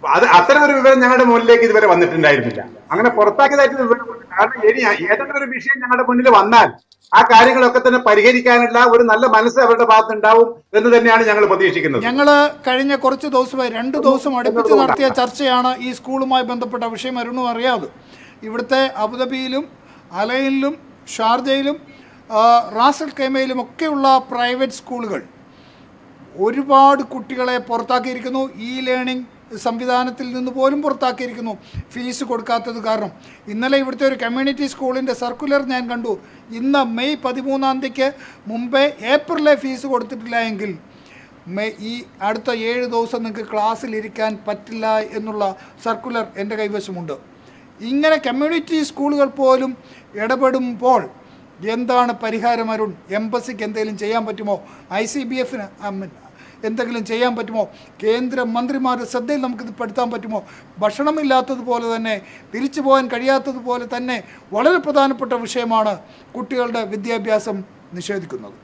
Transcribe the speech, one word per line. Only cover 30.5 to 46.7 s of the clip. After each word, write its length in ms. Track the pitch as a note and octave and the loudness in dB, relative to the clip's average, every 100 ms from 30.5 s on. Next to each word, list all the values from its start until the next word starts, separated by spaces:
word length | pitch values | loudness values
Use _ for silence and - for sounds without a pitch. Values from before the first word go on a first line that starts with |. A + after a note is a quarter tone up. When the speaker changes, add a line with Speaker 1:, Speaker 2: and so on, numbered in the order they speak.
| B3+ | 0
Speaker 2:
പോലും 220 | C4 D4 | 0 0
പുറത്താക്കിയിരിക്കുന്നു 680 | D4 B3+ C4 - B3 A3+ A3+ G3+ - - - | -4 -2 -4 -4 -10 -8 -10 -10 -14 -16 -14
ഫീസ് 300 | A#3+ B3 A#3+ B3+ | -10 -10 -8 -6
കൊടുക്കാത്തത് 480 | A#3 A3 A#3 A#3 A3+ A3 | -8 -4 -4 -4 -8 -4
കാരണം. 260 | A3 G3+ - - - - | -4 -4 -12 -20 -20 -12
ഇന്നലെ 260 | G#3 B3+ C#4 | -6 0 0
ഇവിടുത്തെ 240 | C4 B3 C4+ | 0 -2 -2
ഒരു 80 | C4 | -2
കമ്മ്യൂണിറ്റി 440 | A#3 A#3+ C4+ C#4 C#4+ | -6 -4 -4 -2 -6
സ്കൂളിൻ്റെ 400 | - C4 B3+ C4 | -6 -4 -4 -4
circular 480 | B3 A#3+ A#3+ D4 C#4+ C4 | -4 -6 -6 -2 -2 0
ഞാൻ 100 | B3+ A#3+ | -6 -4
കണ്ടു. 220 | A#3+ A3+ G3 - - - A3+ | -8 -6 -8 -8 -20 -16 -6
ഇന്ന് 220 | B3+ C#4+ B3+ A3+ | 0 2 0 -2
മെയ് 200 | C4 D4+ C4 | -4 -4 -4
പതിമൂന്നാം 540 | B3 C4+ C4+ C4+ C4+ | -6 -4 -2 -2 -2
തീയതിക്ക് 260 | C4 B3+ C4 C#4 - - - | -6 -2 -4 -4 -20 -20 -12
മുമ്പേ 320 | A3+ A#3+ C4+ C#4+ C#4+ A3 | -10 -2 0 0 -2 0
ഏപ്രിലെ 420 | D4 D4+ E4 D4+ C#4+ | 0 0 -2 2 2
ഫീസ് 220 | C4+ C4 C#4 | 0 -8 -4
കൊടുത്തിട്ടില്ല 440 | B3 A#3 B3+ A3+ A#3 A3+ | -4 -4 -12 -6 -4 -4
എങ്കിൽ 220 | G#3 G#3 E3 - - - - - - - | -6 -8 -10 -16 -20 -20 -20 -20 -20 -12
മെയ്, 260 | F#3+ G#3+ G#3+ G#3+ | -8 -8 -8 -12
ഈ 20 | A#3+ C4+ - | -12 -14 -8
അടുത്ത 280 | G3 A3+ A3 A#3 A3+ | -6 -4 -4 -4 -2
ഏഴ് 160 | B3 B3 | -4 -2
ദിവസം 380 | A#3 A3+ A#3+ | -2 -2 -4
നിങ്ങൾക്ക് 220 | A3+ G#3+ G#3+ | -8 -10 -6
ക്ലാസ്സിലിരിക്കാൻ 800 | G#3+ G#3+ A3+ C4+ A3 G#3+ G#3+ A3 G#3 G#3 | -2 -2 -2 -6 -8 -10 -6 -6 -4 -8
പറ്റില്ല 400 | G3+ G#3 A3+ A3 G#3+ G#3+ G#3+ | -10 -10 -6 -2 -2 -2 -8
എന്നുള്ള 360 | G#3+ G#3+ G3+ F#3+ - - A3+ | -8 -4 -4 -6 -18 -10 -6
circular 400 | A3+ B3+ A#3 G3+ - | -6 -6 -6 -6 -8
എൻ്റെ 160 | G3+ A3 | -8 -6
കൈവശമുണ്ട്. 540 | G#3+ | -6